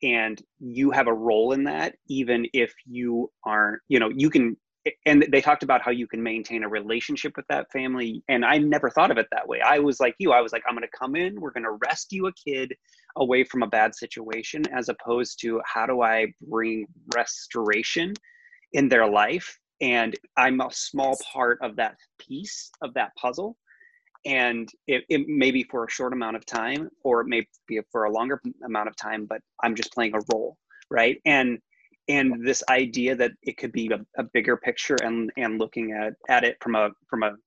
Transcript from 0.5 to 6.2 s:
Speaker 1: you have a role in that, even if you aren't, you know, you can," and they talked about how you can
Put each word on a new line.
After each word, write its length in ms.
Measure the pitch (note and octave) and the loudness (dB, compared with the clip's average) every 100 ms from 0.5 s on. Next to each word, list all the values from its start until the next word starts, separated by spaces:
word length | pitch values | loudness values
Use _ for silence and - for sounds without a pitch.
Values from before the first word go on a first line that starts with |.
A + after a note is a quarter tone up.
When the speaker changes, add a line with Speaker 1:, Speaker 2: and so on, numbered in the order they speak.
| - | -16
Speaker 1:
you 320 | B2+ A#2+ C#3 | -8 0 2
have 160 | C3+ B2 | 2 2
a 60 | |
role 400 | A2+ A2+ A2 A#2+ | 2 2 2 2
in 100 | C3+ C#3+ | 0 -2
that, 300 | D#2 E3 - - | -2 -4 -6 -8
even 400 | C3+ A#2+ A#2+ A#2 | -4 0 0 0
if 200 | C3 A#2 - B2+ | 0 -2 -4 -14
you 460 | B2 A#2+ A#2 B2+ _ A2 | -8 -4 -2 -4 _ -2
aren't, 360 | G#2+ G#2 A2 - | 0 0 -2 0
you 120 | C3 | 2
know, 100 | A2 C3+ | 2 2
you 140 | D3+ | 2
can," 280 | D3+ A#2 G#2 _ _ - - D3+ | 4 2 -2 _ _ -8 -2 6
and 200 | D3 D3+ | 6 6
they 100 | C3+ | 4
talked 220 | C3 A#2+ | 4 2
about 180 | C3+ B2 | 4 2
how 100 | B2 | 2
you 160 | B2 A#2 | -2 -4
can 140 | A2+ | -4